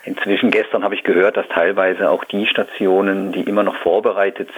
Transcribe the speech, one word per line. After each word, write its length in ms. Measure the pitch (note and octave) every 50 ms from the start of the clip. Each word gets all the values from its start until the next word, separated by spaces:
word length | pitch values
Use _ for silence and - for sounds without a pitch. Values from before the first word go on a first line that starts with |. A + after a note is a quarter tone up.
| -
Inzwischen, 460 | - F#2+ - - G2 G2+ F#2 - A#2
gestern 340 | F#2 G#2+ G#2+ - - G#2+ F2+
habe 120 | G2+ G2+
ich 80 | G2 -
gehört, 320 | G#2 F#2 F2 F#2 G#2 -
dass 120 | G#2 F2+ -
teilweise 600 | - E2 E2+ F#2 G2+ G2 F#2 F#2+ F#2 F2 G2 D#2+
auch 140 | F2 F2+ -
die 220 | - - G2+ G#2+
Stationen, 840 | A#2 - - G#2 - - - G#2 F#2+ F#2 F#2+ G2 G2 G2 G2 G2 F#2+ F2+
die 100 | G2 -
immer 200 | - G2+ G#2 G2+
noch 140 | F#2+ -
vorbereitet 720 | - - F2+ E2+ G2+ A2+ A#2+ G2 G2+ G2 G2 F#2+ - F2+ - -